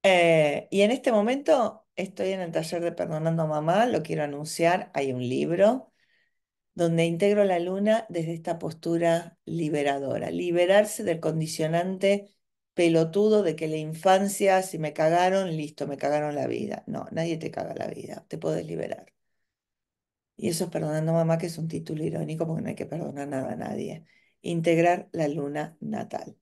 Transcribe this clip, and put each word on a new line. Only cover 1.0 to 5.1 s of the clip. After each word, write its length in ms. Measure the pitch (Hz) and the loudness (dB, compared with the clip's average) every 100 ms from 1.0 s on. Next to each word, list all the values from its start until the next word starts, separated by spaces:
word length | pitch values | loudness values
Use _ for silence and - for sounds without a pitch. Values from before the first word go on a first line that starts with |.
| - | 2
momento 720 | 214 214 277 285 285 220 - _ | 2 2 0 2 2 2 -4 _
estoy 360 | - 185 - 190 | -8 -8 -4 -4
en 100 | 190 | -2
el 100 | 170 | -4
taller 300 | 165 160 175 | -4 -4 -4
de 80 | 170 | -4
Perdonando 520 | 165 165 156 160 165 | -4 -4 -2 0 0
a 40 | 156 | 0
Mamá, 380 | 151 156 190 | 0 2 4
lo 180 | 247 185 | 2 0
quiero 200 | 156 160 | -2 -4
anunciar, 680 | 147 143 156 - 165 185 - | -4 -6 -8 0 2 2 -2
hay 200 | 147 139 | -4 -2